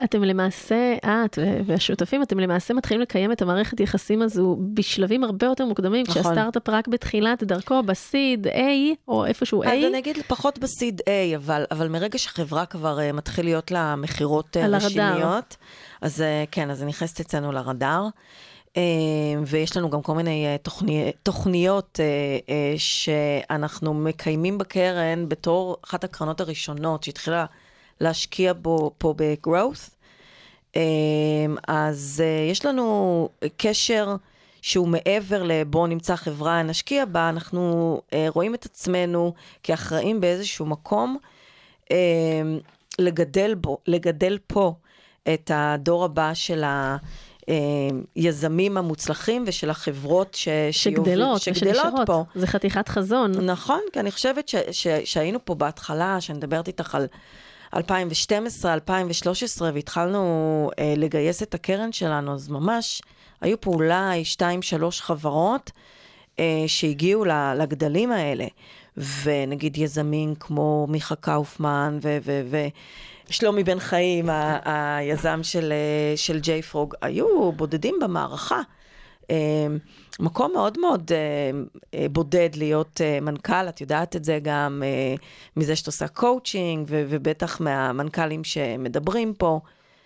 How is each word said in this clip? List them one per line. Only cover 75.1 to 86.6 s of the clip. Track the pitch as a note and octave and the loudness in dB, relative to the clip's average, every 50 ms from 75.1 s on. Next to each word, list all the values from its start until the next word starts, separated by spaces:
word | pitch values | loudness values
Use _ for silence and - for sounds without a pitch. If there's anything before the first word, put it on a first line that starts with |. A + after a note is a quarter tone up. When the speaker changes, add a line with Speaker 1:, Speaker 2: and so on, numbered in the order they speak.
| D3+ D3+ - E3 D#3 D#3+ E3 | -2 0 0 0 -2 0 -4
Speaker 2:
של, | - - F3 D#3+ D3+ | -2 -2 -2 0 0
אה, | D3+ D3+ D3+ D3+ D3+ D3+ D3+ D3+ D3+ | 0 0 0 0 0 2 2 0 0
של | D3+ - - D#3+ D#3 | 0 -2 -2 -2 -2
ג'יי | D3 E3 D#3+ D#3 | 0 0 0 -2
פרוג, | D#3+ - - D3+ D3+ C#3+ C#3 - | -2 -4 -2 -2 -2 -2 -4 -6
היו | - C3+ - G#3 D#4+ A4+ G4+ D#4+ G#3+ F3 | -4 -4 0 2 4 4 4 4 4 2
בודדים | D#3+ D#3 D#3 C#3+ E3 D#3 D#3 B3 F#4+ F4+ | 0 0 -2 -2 -2 -2 0 0 0 0
במערכה. | C4+ F#3+ F3 D#3+ C#3 B2+ - C#3+ - - - B3 - - _ _ - - - - - - - _ - - | 0 0 0 -2 -2 -4 -6 -8 -4 -4 -4 -4 -4 -8 _ _ -20 -20 -20 -20 -20 -20 -20 _ -4 -2
אה, | D#3+ D#3+ D3+ D3+ D3+ D3+ D3+ D3 D3+ D3+ - - - - - _ - - | 0 0 2 2 2 0 0 0 -2 -4 -6 -10 -20 -20 -20 _ -6 -2
מקום | E3 E3 E3 - B3+ D4 F#4 | -2 -2 0 0 0 0 2
מאוד | F4+ G3+ G#3+ G#3+ | 0 0 0 0
מאוד, | E4+ F4 F4 C#4 F#3+ D#3+ D#3+ | 0 2 2 2 0 0 0
אה, | E3+ D#3 D#3 D3+ D3 C#3+ C#3+ C3+ C3+ C#3+ - - - - - _ - | 0 0 0 -2 -2 -2 -2 -2 -2 -4 -8 -10 -14 -20 -18 _ -6
אה, | C#3+ D3 D3 | -4 -4 0
בודד | C#3+ E3 E3 C#3 F3+ F3+ E3+ D#3+ D3+ | 0 0 0 2 4 4 4 4 2
להיות, | D3+ D#3 D3+ D3+ D3+ D#3 D#3 _ - | -2 0 2 2 2 0 -2 _ -2
אה, | E3 D3+ D3 C#3+ | 0 0 0 0
מנכ״ל, | D3 D3+ D3 C#3+ - - - F#3 F#3+ F3 | -2 -2 -4 -4 -2 0 0 0 0 -2
את | D#3 - | -6 -10
יודעת | C#3 C3+ D3+ D3+ F3 E3+ - | -4 -2 0 -2 0 -2 -6
את | E3+ D3+ | -4 -2
זה | D#3+ D#3 D3+ D3 | -2 -2 0 0
גם, | D3+ D3 C#3+ D3 C#3+ C#3 C#3+ C#3 | -2 0 0 0 -2 -2 -2 -2
אה, | C3+ C3+ C3 C3+ C3 C3 D3 - - - - - - _ | -2 0 0 -2 -2 -4 -4 -8 -16 -20 -20 -20 -8 _
מזה | D3+ D#3 C#3+ D#3 | -2 0 0 0
שאת | D#3 - | -2 -2
עושה | D#3 - - D3 | -6 -6 -6 -6
קואוצ'ינג, | - - - B3 A#3+ B3+ B3+ B3 - - F#3+ | -6 -2 0 2 2 2 0 -2 -4 -4 -2